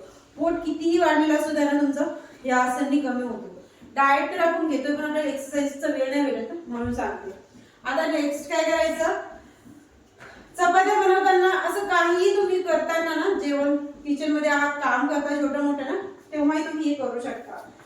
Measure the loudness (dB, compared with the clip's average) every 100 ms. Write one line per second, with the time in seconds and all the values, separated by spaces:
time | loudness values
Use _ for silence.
0 | -16 -20 -18 -4 -2 -2 -4 -2 2 4
1 | 4 4 4 2 0 0 2 2 2 0
2 | -4 -6 -14 -10 0 2 2 0 0 0
3 | 0 -4 -6 -8 -12 -16 -20 -20 -6 2
4 | 4 4 0 0 0 2 0 0 -2 -2
5 | -2 -2 -2 -4 -4 -2 -2 -2 -4 -2
6 | 0 0 0 -2 -6 -10 -10 -6 -4 -4
7 | -4 -6 -12 -16 -20 -20 -20 _ -4 -2
8 | 0 0 -2 -4 -4 -2 2 2 0 0
9 | -2 -2 -8 -16 -20 -20 -20 -20 -20 -20
10 | _ -20 -20 -20 -12 0 4 6 4 4
11 | 4 4 4 4 4 2 -2 -2 0 2
12 | 4 4 4 2 2 0 0 0 0 -2
13 | -2 -2 0 0 0 0 0 0 -4 -8
14 | -4 -2 0 0 2 2 0 0 0 0
15 | 0 0 -2 -2 -2 0 0 -2 -4 -6
16 | -8 -14 -10 -2 0 0 -2 -4 -2 -2
17 | -4 -6 -8 -10 -12 -16 -16 -20